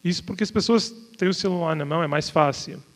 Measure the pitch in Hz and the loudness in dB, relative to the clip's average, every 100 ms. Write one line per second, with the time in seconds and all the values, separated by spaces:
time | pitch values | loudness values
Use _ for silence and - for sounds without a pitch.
0 | 175 175 - 190 208 214 - 233 - - | -2 -2 -6 -4 -2 0 2 2 2 -10
1 | - - 185 180 196 180 165 156 143 160 | -20 -2 -2 0 -2 -2 -2 -2 -2 -2
2 | 156 147 156 160 143 135 - 151 - | 0 -2 0 4 4 2 -10 -14 -18